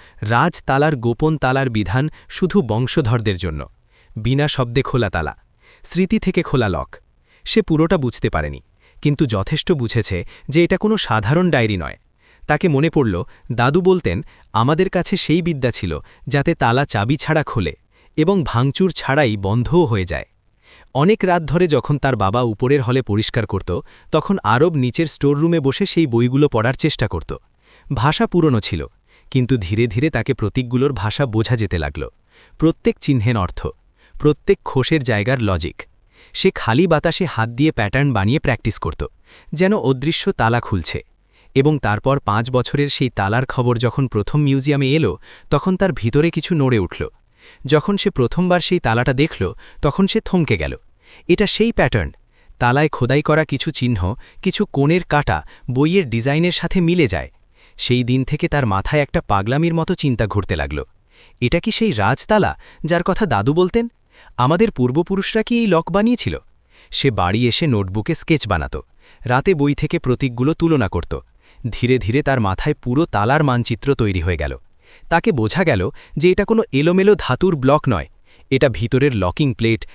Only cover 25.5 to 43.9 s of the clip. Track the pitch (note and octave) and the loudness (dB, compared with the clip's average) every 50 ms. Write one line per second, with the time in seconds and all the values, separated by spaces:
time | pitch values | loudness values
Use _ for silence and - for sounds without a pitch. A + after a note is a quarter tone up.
25.5 | E3+ E3 C3+ C3+ B2+ - G3+ - - F3 E3 C#3 A2+ A#2 A#2+ B2 B2+ C3+ D3 C#3+ | 2 2 0 0 0 0 -2 -2 0 0 0 2 2 2 2 2 2 2 2 2
26.5 | - A2+ G#2+ B2 C3+ - - D#3 - - C3 G2+ F#2+ E2 - - - - _ _ | 2 2 0 0 -2 0 -2 -2 -2 -2 -4 -4 -4 -6 -8 -10 -14 -14 _ _
27.5 | _ _ _ _ _ _ - - C#3+ A#2+ A2 D3 D#3 - A#3 G#3+ - F3 D#3+ D#3 | _ _ _ _ _ _ -10 -8 -4 0 0 0 0 0 -2 0 2 2 2 4
28.5 | B2+ A2 - - - E2 C#2 B1 _ _ _ _ _ _ _ - - C3+ B2 A2 | 2 2 0 -2 -4 -6 -8 -8 _ _ _ _ _ _ _ -4 -2 0 0 2
29.5 | C3+ A#2+ F#2+ E2 G#2+ G#2 A#2+ A#2 F#2 A#2+ C#3+ D#3+ - B2 A2 - C3 - A2 G2+ | 0 -2 -2 -2 0 0 0 0 0 0 -2 0 0 -2 -2 -2 -2 -2 -2 -4
30.5 | - C3+ B2+ A#2+ B2 B2 C3 D3 C3+ A2 F#2 G#2+ - - D3 B2+ G#2+ A2 A2+ - | -2 -4 -4 -2 0 0 0 0 0 -2 -4 -4 -2 -2 -2 -2 0 -2 0 0
31.5 | B2+ A#2 A2 F#2+ - F2 D2+ C#2+ C#2+ D2+ C#2 A1 _ _ _ _ _ - - - | 0 0 -2 -2 -2 -4 -4 -4 -6 -8 -10 -12 _ _ _ _ _ -20 -20 -20
32.5 | - - D#3 D#3+ E3 - - A#3 A3+ - - - C#3 B2+ G2+ B2+ B2 G#2+ F2+ F2 | -6 0 0 0 0 2 0 -2 -2 -2 -2 0 0 2 2 0 0 0 -2 -2
33.5 | - - - - - _ _ _ _ _ _ _ - - - D3+ D3+ - - - | -4 -8 -10 -10 -10 _ _ _ _ _ _ _ -8 -2 0 0 0 0 2 0
34.5 | G3 - - - - C3+ B2 - D#3+ D#3 C3 B2 A2+ G2+ G2+ - C3+ C3 A2+ G2+ | 0 0 0 -4 -2 -2 0 0 0 0 0 0 0 0 0 0 -2 -2 0 0
35.5 | F#2 E2+ D#2+ D#2+ - - - - _ _ _ _ _ _ - - - - - F#3+ | -2 -2 -2 -6 -10 -12 -20 -20 _ _ _ _ _ _ -20 -14 -6 0 0 0
36.5 | - - - - A2+ C3 F#3 F3+ D#3+ D3 - E3+ D#3 - F#3+ C#3+ - - A2+ A2+ | 0 0 -2 0 2 2 4 4 2 2 2 0 -2 -2 -4 -4 -2 -2 -4 -2
37.5 | A#2+ A#2+ D3 D#3 D3+ - A2 G2+ - C3 C#3+ C#3+ B2+ G#2 F#2+ G#2 B2+ D#3+ - - | 0 0 0 0 2 0 -2 -2 0 0 0 2 0 0 2 2 0 0 0 -2
38.5 | A#2+ - - A2+ - - - - - - - - _ _ _ _ - - - - | -2 -2 -2 -4 -4 -4 -6 -8 -8 -8 -10 -10 _ _ _ _ -20 -20 -16 -8
39.5 | - D3+ F3+ F#3+ G#3+ G3 A2+ B2+ C3+ B2+ C3 D#3 E3 - - - - - A#2 A2+ | -2 0 2 2 2 2 2 0 0 0 0 -2 -2 -2 -2 -2 0 0 2 2
40.5 | A#2 A#2+ - - - F#2 D#2+ - - - - _ _ _ _ _ _ _ _ - | 2 0 -2 -2 -4 -4 -4 -4 -6 -8 -10 _ _ _ _ _ _ _ _ -4
41.5 | - C3+ C3+ D3+ D#3 C3+ - G#2+ G#2 G#2 - C3 C3+ C#3 - - G2+ A2 A#2 B2 | 0 2 2 2 2 0 0 -2 -2 0 0 0 -2 0 0 0 0 0 0 0
42.5 | B2+ B2+ A#2+ - - C#3 C#3+ C#3+ - - D3 B2+ - - G2 G2 G#2+ B2 C3 - | 0 -2 -2 0 -2 -2 -2 -2 -2 -2 -2 -2 -2 -2 -2 0 0 -2 -2 -2
43.5 | - - B2 B2 B2 A#2 A#2+ A#2 | -2 -2 0 0 0 2 0 -2